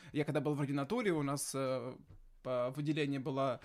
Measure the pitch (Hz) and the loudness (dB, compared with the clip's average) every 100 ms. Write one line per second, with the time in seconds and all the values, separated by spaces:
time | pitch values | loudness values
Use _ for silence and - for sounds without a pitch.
0 | - 147 147 147 143 143 139 143 139 240 | -6 -2 2 2 2 0 0 0 0 0
1 | 214 160 139 143 - 135 131 131 123 - | 2 2 2 -2 -2 0 0 0 -4 -10
2 | - - - - 127 123 123 135 147 156 | -16 -20 -20 -10 -2 0 0 0 0 2
3 | 143 139 131 135 135 113 | 2 0 0 0 2 0